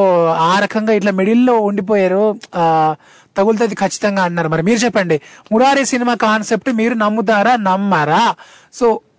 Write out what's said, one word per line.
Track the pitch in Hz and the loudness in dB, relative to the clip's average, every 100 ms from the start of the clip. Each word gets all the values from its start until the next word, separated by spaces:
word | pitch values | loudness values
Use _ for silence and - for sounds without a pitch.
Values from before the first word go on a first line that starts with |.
| 196 175 165 | 4 2 2
ఆ | 160 165 196 | 0 0 0
రకంగా | 202 220 214 | 0 -2 0
ఇట్లా | 208 202 | 0 0
మిడిల్లో | 190 196 233 254 233 | 0 0 2 2 2
ఉండిపోయారు. | 202 202 190 208 185 190 214 214 - 180 | 0 -4 -2 0 0 0 -2 -4 -10 -2
ఆ, | 165 160 156 151 - - _ 196 | 0 2 0 -2 -12 -20 _ -2
తగులుతుంది | 208 220 226 | 0 0 -2
ఖచ్చితంగా | 202 196 - 208 196 | -2 -4 -2 -2 -2
అన్నారు. | 180 175 160 | -2 -2 -2
మరి | 160 | -2
మీరు | 180 233 | 0 0
చెప్పండి, | 240 208 175 151 - - - | 0 -2 -2 -2 -4 -20 -4
మురారి | 220 269 277 254 | 2 2 2 0
సినిమా | 247 247 | -2 -2
కాన్సెప్ట్ | 233 220 220 208 220 262 | 0 0 0 -2 -4 -2
మీరు | 220 226 | -2 -2
నమ్ముతారా, | 233 208 220 208 208 220 240 | 0 -2 -2 0 2 2 0
నమ్మరా? | 190 190 202 165 147 175 311 - - - _ - | 0 -2 0 0 2 2 0 -2 -12 -20 _ -2
So, | 240 - _ | 0 0 _